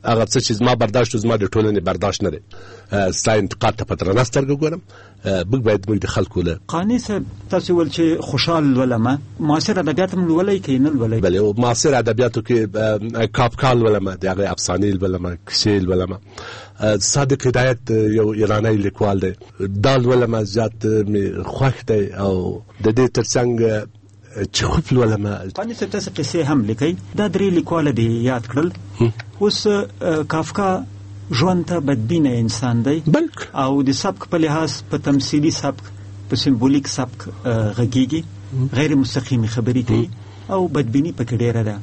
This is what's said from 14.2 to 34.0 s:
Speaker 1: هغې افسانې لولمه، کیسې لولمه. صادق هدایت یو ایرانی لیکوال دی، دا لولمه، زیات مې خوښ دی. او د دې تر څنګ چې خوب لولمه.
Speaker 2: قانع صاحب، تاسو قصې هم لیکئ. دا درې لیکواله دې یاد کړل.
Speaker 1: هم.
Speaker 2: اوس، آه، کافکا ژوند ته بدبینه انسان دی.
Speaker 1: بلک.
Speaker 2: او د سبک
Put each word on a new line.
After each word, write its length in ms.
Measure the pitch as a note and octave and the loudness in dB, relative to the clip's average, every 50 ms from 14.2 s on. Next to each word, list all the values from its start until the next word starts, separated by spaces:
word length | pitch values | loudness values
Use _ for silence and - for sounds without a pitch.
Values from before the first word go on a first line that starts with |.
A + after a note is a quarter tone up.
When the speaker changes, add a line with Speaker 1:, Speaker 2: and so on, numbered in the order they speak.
| F2+ | -4
Speaker 1:
هغې 200 | F#2 F#2+ F#2 G2 F#2 F2+ | -2 0 0 -2 -2 -2
افسانې 460 | - - - F2+ F#2 G2+ G#2 G2 F#2 | -4 -2 -2 0 0 2 0 0 0
لولمه، 380 | F#2 F#2+ F#2 F2+ F2 F2 F2 E2+ - | 0 -2 -2 -2 -4 -6 -8 -8 -12
کیسې 220 | - - - - G#2+ | -6 -4 0 2 2
لولمه. 500 | G2+ G2+ F#2 F2+ F#2 F#2 F#2 F#2 F#2+ F#2 - - - - - - - - - - - - G#2 G#2+ G#2+ G2+ | 2 2 2 2 0 0 0 -2 -6 -10 -12 -18 -18 -16 -16 -16 -16 -16 -18 -20 -10 -2 0 0 0 2
صادق 480 | G2+ - - C#3+ C#3+ C3+ C#3 C3 - | 0 0 0 0 2 2 0 2 2
هدایت 440 | C3 A#2+ B2+ B2 C3 B2+ A#2 - - | 0 2 4 2 2 0 -2 -2 0
یو 400 | A2+ A2 A2 G#2+ G#2+ A2 G#2+ G#2+ | 0 2 2 2 2 2 2 0
ایرانی 460 | A2 G#2 G#2+ G2+ G#2+ G#2+ G#2+ A2+ A2 | 2 0 2 2 2 2 2 2 2
لیکوال 440 | G#2 G2+ G2 F#2+ - G#2+ G#2 G2+ G2 | 2 0 -2 0 0 0 0 2 0
دی، 120 | F#2 F#2 F#2 - - - - - G2 G2 G2 G2+ | 0 -2 -4 -6 -14 -20 -10 -6 -6 -4 -2 0
دا 160 | G#2 C3+ C3+ | 2 4 4
لولمه، 460 | C3+ B2 A#2+ C3 B2 A#2+ A2+ A2+ A2+ A2 | 4 4 4 4 4 4 2 0 -2 -2
زیات 300 | G2 G2 A2+ A2+ G#2+ A2 - - | 0 0 0 0 0 -2 -2 -2
مې 600 | A2 A2 G#2+ G#2 G2+ G#2+ G2+ G2 F#2+ F2 F2+ F2+ | 0 2 2 2 2 0 0 0 -2 -4 -6 -8
خوښ 380 | - - - C3+ C3+ B2 - - - | -8 -2 0 0 0 0 -2 -2 0
دی. 240 | A2+ G#2+ G2+ F#2+ - | 2 2 2 0 -4
او 500 | G2+ G2+ G2 F#2+ F#2 F2+ F#2 F#2 - - - - - G2+ | -2 0 0 0 0 -2 -4 -6 -8 -12 -18 -16 -2 0
د 40 | A2 | 2
دې 220 | A2 A#2+ C3 A#2+ | 4 4 2 2
تر 120 | - B2+ A2+ | 2 0 -2
څنګ 640 | - - C3+ B2 B2 A#2+ A2+ A#2 A2+ A2 G#2+ G#2+ - - - - - - - - - - G#2+ G2+ | 0 0 0 0 0 2 2 2 2 2 0 -4 -8 -16 -20 -20 -20 -20 -20 -20 -16 -8 -8 -8
چې 200 | G2 - - - | -4 -2 -2 -2
خوب 220 | B2+ - E3 D#3 - C3+ | 0 0 0 0 2 2
لولمه. 560 | B2+ A#2+ A2 A2 G#2 G#2 G#2 G2+ F#2+ F#2 F#2+ - | 4 4 4 2 0 -2 -4 -4 -6 -8 -10 -8
Speaker 2:
قانع 180 | - G3+ A#3 A#3+ | -8 -8 -8 -6
صاحب، 180 | - G#3 F#3+ | -6 -6 -6
تاسو 200 | - - - G2 | -6 -6 -6 -6
قصې 260 | F#2+ - D3+ - - | -6 -6 -6 -2 -2
هم 280 | F3 D#3 C3 D#3 C#3+ A2 | -2 0 2 2 2 2
لیکئ. 300 | G2+ A2 A2 C#3 D#3+ F3+ F#3 - - - | 0 0 0 0 -2 -2 -2 -8 -8 -4
دا 120 | - G#3 G#3 | -2 -2 0
درې 140 | E3 F#3+ G3 | 2 2 2
لیکواله 500 | G3 F3+ E3+ C#3+ - E3+ E3 D3 D3 B2+ | 4 2 2 0 0 -2 0 0 0 2
دې 80 | G#2+ | 2
یاد 460 | A2+ A2+ A2+ A#2 A#2 B2 C3 A#2+ G#2+ | 2 2 2 0 0 0 0 -2 -4
کړل. 240 | A#2+ B2 C3+ D#3+ F3+ F3+ - - - - - | -4 -2 0 0 0 -2 -6 -16 -16 -2 0
Speaker 1:
هم. 120 | A#2+ A#2 A2 - - - - - | 0 0 0 -2 -12 -16 -6 0
Speaker 2:
اوس، 280 | G3+ G#3 G3+ - - | 0 0 0 2 0
آه، 560 | G#3+ G3+ G3+ G3+ - - - - F3+ D#3+ D#3 D3+ | 2 2 2 0 -4 -8 -4 -2 0 0 0 -2
کافکا 640 | - - D#3+ E3 D#3 - - G3+ F#3+ F#3 F#3+ C4+ - - - - - - - - - D3+ | -2 -2 -2 -2 -2 -2 -2 0 0 0 -2 -4 -8 -14 -16 -16 -16 -14 -14 -8 -4 0
ژوند 320 | A#2 D#3 F#3 F#3 F3+ E3 | 2 2 4 2 2 0
ته 140 | D3+ F3 E3+ | 0 -2 -2
بدبینه 520 | D3 C#3 C#3 A#2 G#2+ A2+ E3+ E3+ D#3 C3+ | 0 0 0 0 0 0 2 2 2 2
انسان 520 | B2 A#2+ A2+ A2+ G#2+ - - B2 A#2 A#2 A2+ | 2 2 0 0 0 -2 -2 0 0 2 2
دی. 180 | C3 C#3+ D#3+ - | 2 0 0 2
Speaker 1:
بلک. 420 | D#3 D3+ D4 E4+ D#4 - - - - - | 2 2 2 2 0 -4 -10 -14 -8 -4
Speaker 2:
او 280 | - C3+ C3 C#3 C#3+ C#3 | -2 0 2 2 2 2
د 80 | C3 | 2
سبک 360 | C3+ - | 0 0